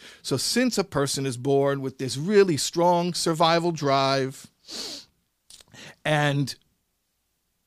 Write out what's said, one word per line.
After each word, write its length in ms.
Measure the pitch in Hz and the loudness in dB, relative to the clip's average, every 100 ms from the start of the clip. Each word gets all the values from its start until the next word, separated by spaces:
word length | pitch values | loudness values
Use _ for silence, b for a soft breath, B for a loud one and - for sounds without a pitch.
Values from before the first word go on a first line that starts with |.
| B B | B B
so 160 | - 135 | -4 -4
since 420 | - 233 254 214 | 0 0 0 0
a 60 | |
person 420 | 190 143 139 - 135 | -2 -2 -2 -2 -4
is 100 | 120 | -4
born 440 | 135 139 139 139 | 0 2 2 0
with 180 | 131 - | -6 -8
this 180 | 131 123 | -8 -6
really 400 | 165 208 190 147 | 2 4 6 2
strong 580 | - 170 175 175 175 | -2 2 2 2 0
survival 560 | 170 185 160 165 170 170 | -2 -2 2 4 4 2
drive, 800 | 160 143 135 135 135 131 135 - _ B B 370 294 - _ _ _ _ - _ B B - | -2 0 2 2 0 -2 -8 -20 _ B B -12 -14 -18 _ _ _ _ -20 _ B B -8
and 520 | 151 151 147 143 135 - _ _ _ _ _ _ _ _ _ _ | -2 0 2 0 -2 -6 _ _ _ _ _ _ _ _ _ _